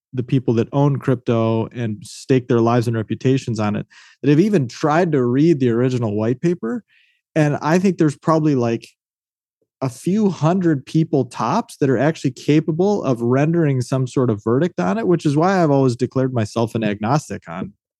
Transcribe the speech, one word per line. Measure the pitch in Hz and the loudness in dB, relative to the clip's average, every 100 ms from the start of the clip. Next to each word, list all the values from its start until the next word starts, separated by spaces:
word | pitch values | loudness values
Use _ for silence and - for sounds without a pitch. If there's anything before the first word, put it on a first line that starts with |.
| _ 127 | _ -8
the | |
people | 123 139 127 | -2 0 2
that | 113 113 | 0 0
own | 143 143 135 | 0 0 0
crypto | - 123 - 113 113 113 107 | -2 -2 0 0 0 0 -4
and | 123 117 107 - | -6 -8 -8 -14
stake | - - 131 127 | -12 0 0 2
their | 117 | 2
lives | 113 123 113 | 4 2 0
and | 113 | -4
reputations | 107 107 131 131 - 110 | -4 -2 0 0 -2 -2
on | 104 | -2
it, | 104 101 - - _ | -4 -8 -16 -20 _
that | 135 | 2
have | 147 | 4
even | 208 196 120 | 4 0 -2
tried | - 151 156 180 | -4 0 2 2
to | 147 | 0
read | 123 127 160 151 | 0 2 2 2
the | 127 | 2
original | 113 127 127 113 | 2 0 0 -2
white | 104 113 123 | -2 -2 -2
paper. | 170 175 220 240 - _ _ _ _ | -2 -4 -6 -8 -10 _ _ _ _
And | 156 151 139 | -2 0 0
I | 147 180 | 0 2
think | 196 170 | 2 2
there's | 156 139 | 0 0
probably, | - 160 156 | 0 2 2
like, | 135 117 117 - _ _ _ _ _ _ _ _ _ | 0 0 -2 -6 _ _ _ _ _ _ _ _ _
a | 131 | -8
few | - - 202 202 | -6 -2 0 0
hundred | 156 156 190 170 147 - | 0 0 2 2 0 0
people | 160 160 143 | -2 0 0
tops | 123 - 117 190 - - | -2 -4 -2 -2 -4 -2
that | 135 | 0
are | 117 | 2
actually | 143 156 139 | 0 0 -6
capable | 120 - 151 156 160 196 208 | -4 0 2 2 0 0 0
of | - 117 | -2 -2
rendering | 117 127 151 170 151 131 | 0 2 2 2 0 0
some | 120 131 127 | -2 -4 -2
sort | 143 123 | 0 0
of | 101 | 0
verdict | 113 123 175 - | 0 0 0 -2
on | 180 208 | -2 -2
it, | 208 | 0
which | 170 160 | 0 0
is | 143 | 0
why | 175 190 | 2 2
I've | 160 | 2
always | 139 131 120 | 4 2 0
declared | 120 131 131 | -2 -2 -2
myself | 127 104 113 117 117 | -2 -2 -2 -2 -2
an | |
agnostic | 110 104 107 151 - 92 - | -4 -4 -2 -2 -2 -12 -12
on | 85 - - _ _ | -12 -12 -14 _ _